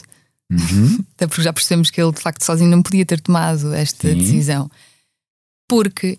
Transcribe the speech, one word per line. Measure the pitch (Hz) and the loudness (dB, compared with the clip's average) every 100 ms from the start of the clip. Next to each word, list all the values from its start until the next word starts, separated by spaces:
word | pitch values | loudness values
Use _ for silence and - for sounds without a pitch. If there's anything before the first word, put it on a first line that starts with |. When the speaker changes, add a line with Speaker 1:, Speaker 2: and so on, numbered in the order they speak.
| - _ _ _ - | -10 _ _ _ -4
Speaker 1:
Uhum. | 87 85 95 120 240 - | -2 0 2 4 2 -4
Speaker 2:
<laughs> | |
Até | - 165 | -6 -4
porque | - | -2
já | 165 | -2
percebemos | 160 - 170 165 | -2 0 2 0
que | - | 0
ele, | 165 | -2
de | 156 | -2
facto, | 170 - | -6 -6
sozinho | - 165 170 | -2 2 4
não | 175 | 4
podia | 170 190 | 4 0
ter | 180 165 | 0 -2
tomado | - 175 165 156 147 | 0 0 0 -2 -4
esta | 151 151 - - | -4 -4 -4 -2
Speaker 1:
Sim. | 85 | 0
Speaker 2:
decisão. | 98 156 147 143 143 _ _ _ _ _ _ _ _ _ - | 2 2 0 -2 -4 _ _ _ _ _ _ _ _ _ -2
Porque | 240 202 - 185 | 0 0 -2 -6